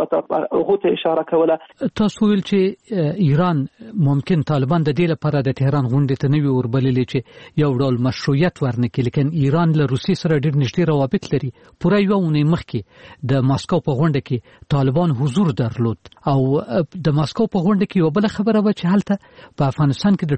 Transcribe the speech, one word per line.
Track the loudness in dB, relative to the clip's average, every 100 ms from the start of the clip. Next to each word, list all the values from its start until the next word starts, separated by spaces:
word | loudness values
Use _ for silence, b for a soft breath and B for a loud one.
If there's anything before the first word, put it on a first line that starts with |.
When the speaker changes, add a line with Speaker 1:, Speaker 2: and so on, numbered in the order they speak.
Speaker 1:
حتی | 0 -2 -2 -4 -2
هغو | -2 0 0
ته | 0
اشاره | 0 0 -2
کوله. | 0 2 2 0 B -8 -6 -2
Speaker 2:
تاسو | -2 0 2
ویل | 2
چې، | 0 0 0 -4 -6
اه، | -2 -2 2 2
ایران | 2 2 0 -4 -10 -10 -2 0
ممکن | 0 0 -2
طالبان | 0 -2 0 0
د | 0
دې | 0 -2
لپاره | -2 -2 -2
د | -2 -2
تهران | 0 0 0
غونډې | 0 0 0
ته | 0
نه | 0
وي | 2
وربللي | 0 0 0 0 0 -2
چې | -4 B B B -2
یو | 0
ډول | 2 0 0 -2
مشروعیت | -2 0 2 0 0
ورنه | -4 -2 -2
کړي، | -2
لیکن | -2 0 -2
ایران | 0 0 2 2
له | 2 0
روسیې | 0 -2 -2
سره | 0 0
ډېر | 0 0
نږدې | 0 0 0
روابط | 2 0 -2 -2
لري. | -4 -4 b b -4
پوره | 0 2
یوه | 2 0
اونۍ | 0 2 2
مخکې | 0 -4 -8 B B B B
د | -2 0 2
ماسکو | 0 -2 -2
په | 0
غونډه | 0 0 0 -2
کې | -6 b b -4
طالبان | 0 2 2 0
حضور | 0 0 0 0 0
درلود | -2 -2 -2 -4 -10 _ -2
او، | 0 2 0
اه، | -2 -2 -2 -4 -2
د | 0
ماسکو | 0 -2 -2
په | 0
غونډه | 0 0 0
کې | 0
یوه | 0 0
بله | -2
خبره | -2 0 2
وه | 0
چې | 0 0
هلته | 0 0 -4 B B B -2
په | -2
افغانستان | 0 0 2 0
کې | 0
د | 0